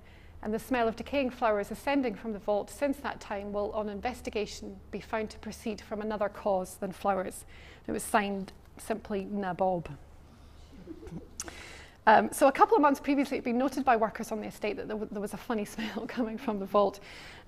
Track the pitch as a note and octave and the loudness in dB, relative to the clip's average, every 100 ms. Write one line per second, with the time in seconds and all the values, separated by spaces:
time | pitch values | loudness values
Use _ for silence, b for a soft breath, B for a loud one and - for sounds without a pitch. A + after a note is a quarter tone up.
0 | B B B B A3 G#3+ - B3+ A3+ A3 | B B B B -4 -4 0 2 2 0
1 | A3+ C#4+ C4 - A#3 G#3 G3+ G#3+ - C#4+ | -2 0 0 2 2 2 0 -4 0 2
2 | B3+ F#3+ A3+ G3+ G3+ G#3 G#3 - C#4+ C#4 | 2 -2 -6 -4 0 0 0 -2 -2 -2
3 | A3+ - - G3+ G3+ G3+ G#3 G#3+ G#3+ G3+ | -4 -6 -6 -6 -4 -2 -2 -2 -4 -2
4 | B3 B3 - A#3 G#3 - G#3 G3 - G3+ | -4 -4 -4 -2 -2 -6 -12 -12 -10 -10
5 | - A3+ G#3+ - A3 F#3+ A#3 G#3 - G#3 | -4 -2 -4 -6 -12 -8 -6 -6 -6 -6
6 | G#3+ G#3+ G#3 - G#3+ F#3+ F#3 - G3 - | -4 0 -2 0 2 2 0 -6 -8 -2
7 | G3+ F#3+ F#3 - - B B B - A3+ | 0 2 0 -8 -14 B B B -6 -6
8 | - A3+ G3+ G3 F#3+ - - - - A3 | 2 2 2 -2 -6 -12 -20 -12 -6 -6
9 | - G#3 F#3+ G3+ F#3+ E3+ F#3+ F3+ D#3 C#3+ | -4 -4 -2 -2 0 2 4 2 -2 -10
10 | - - - - - - - - F4 D#4+ | -16 -20 -20 -20 -20 -20 -20 -18 -16 -14
11 | - E3 - - B B B B B B | -12 -14 -12 -14 B B B B B B
12 | - G#3+ D#4+ - C#4 C4+ G#4 A4 C#4+ C4+ | 8 8 8 6 6 8 6 8 8 6
13 | - C#4 C#4 C4+ B3+ A#3 C4+ - C4+ A3+ | 2 2 2 0 0 2 2 2 4 4
14 | G#3+ - A3 A3 G#3 - C4+ G3 F3+ G#3+ | 4 -2 -6 -6 -6 -6 -4 -4 -4 -6
15 | G#3+ G#3 G3+ F#3+ - A3+ G#3 - A3 G#3 | -6 -6 -6 -6 -4 -2 -2 -6 -6 -6
16 | - - A3 A3 - G#3 G3 G#3 G3 - | -6 -4 -4 -4 -4 -2 2 4 4 2
17 | B B B B | B B B B